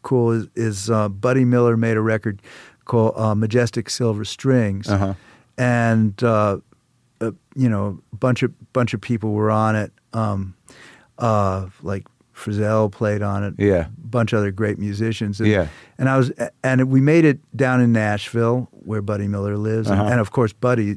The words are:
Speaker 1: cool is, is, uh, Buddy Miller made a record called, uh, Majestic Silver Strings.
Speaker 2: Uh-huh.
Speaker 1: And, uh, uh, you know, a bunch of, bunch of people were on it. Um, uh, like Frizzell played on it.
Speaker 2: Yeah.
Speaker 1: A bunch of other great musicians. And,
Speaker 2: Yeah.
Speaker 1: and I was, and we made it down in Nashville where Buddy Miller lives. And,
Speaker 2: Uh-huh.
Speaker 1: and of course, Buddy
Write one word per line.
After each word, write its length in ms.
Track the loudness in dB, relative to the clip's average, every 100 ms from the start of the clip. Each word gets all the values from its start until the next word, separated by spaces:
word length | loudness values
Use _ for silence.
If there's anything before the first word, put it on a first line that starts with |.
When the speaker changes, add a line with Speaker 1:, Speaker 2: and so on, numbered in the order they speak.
Speaker 1:
cool 300 | -2 2 2
is, 140 | 0 -4 -4
is, 340 | -4 -4 0
uh, 180 | 0 0
Buddy 360 | -2 0 2
Miller 320 | 4 4 4 4
made 200 | 2 0
a 40 |
record 420 | 0 -2 -4 -8 -12 -20 -20 _
called, 300 | -2 2 2 2
uh, 180 | 0
Majestic 540 | 0 0 0 0 -2 -8
Silver 340 | -4 -2 -2
Strings. 640 | -6 -4 0 2 2 -2 0
Speaker 2:
Uh-huh. 260 | 0 0 -4 -12 -20 _ -4
Speaker 1:
And, 640 | 0 2 2 2 2 0
uh, 360 | 0 2 2 -2 -8 _ _ _ _ -10
uh, 120 | -8 -8 _ -2
you 120 | 0
know, 300 | 0 -2 -6 _
a 40 | -4
bunch 260 | -2 0
of, 100 | -2 -4 -6
bunch 220 | -2 -2
of 60 | -2
people 320 | -4 -4 -2
were 180 | 0 2
on 240 | 2 0
it. 180 | 0 -4 -10 _
Um, 420 | -4 -4 -4 -6 -12 _ -20 -20 -20 _ -4
uh, 480 | 0 2 0 -2 -8 -10
like 240 | -8 -8 -10 _ _
Frizzell 580 | -14 -6 -4 0 2 0
played 280 | 0 -2 -2
on 200 | -2 -2
it. 120 | -4 0
Speaker 2:
Yeah. 280 | 2 2 0
Speaker 1:
A 200 | -8 -6
bunch 240 | -2 0
of 60 | 0
other 140 | -2
great 260 | -2 -4 -4
musicians. 600 | -6 -4 -4 -4 -6 0
And, 80 | 2
Speaker 2:
Yeah. 180 | 2 0 -6 -20 -4
Speaker 1:
and 100 | 0
I 80 | 2
was, 140 | 0 -2 -8 -4
and 260 | 0 2 2
we 120 | 4
made 240 | 4 6
it 160 | 4 2 _ -2
down 240 | 0 4
in 120 | 4
Nashville 760 | 4 2 -2 -4 -2 0 0 -4
where 320 | -12 -8 -6
Buddy 240 | -4 -4 -4
Miller 300 | -4 -4 -4
lives. 340 | -2 -2 0
And, 100 | 0
Speaker 2:
Uh-huh. 100 | 2
Speaker 1:
and 100 | 0
of 100 | 0
course, 220 | 0 -2
Buddy 420 | 0 0 0 0